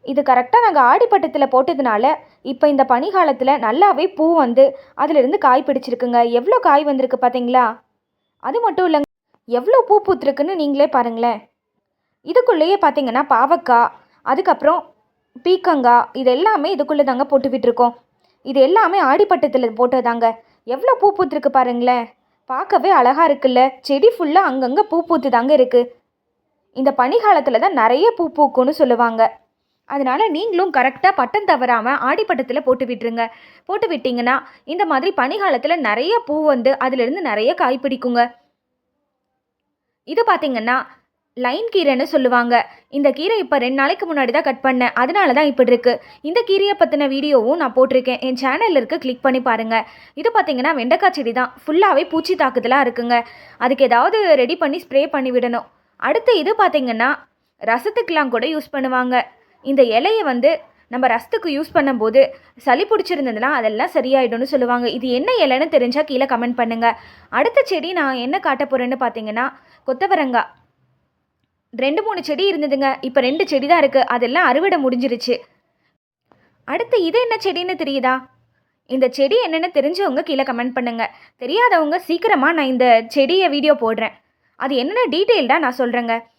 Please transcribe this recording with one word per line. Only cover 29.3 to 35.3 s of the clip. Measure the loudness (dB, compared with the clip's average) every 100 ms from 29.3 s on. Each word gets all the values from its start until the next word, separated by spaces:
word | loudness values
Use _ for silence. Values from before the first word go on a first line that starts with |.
| -2 _ _ _ _ _
அதனால | -4 -2 0 -2 -2
நீங்களும் | -2 -2 0 0
கரெக்டா | 0 0 0 0
பட்டம் | -2 -2 0
தவறாம | 0 2 0 0 -2 -2
ஆடிப்பட்டத்துல | -2 -2 -4 -2 -4 -2
போட்டு | -2 -2
விட்டுருங்க. | -6 -6 -4 -6 -8 -20 _ -8
போட்டு | -4 -4
விட்டீங்கன்னா | -4 -4 -2 0 -2 -4 _ -10
இந்த | -4 -2
மாதிரி | 0 -2 -2
பனிக்காலத்துல | -4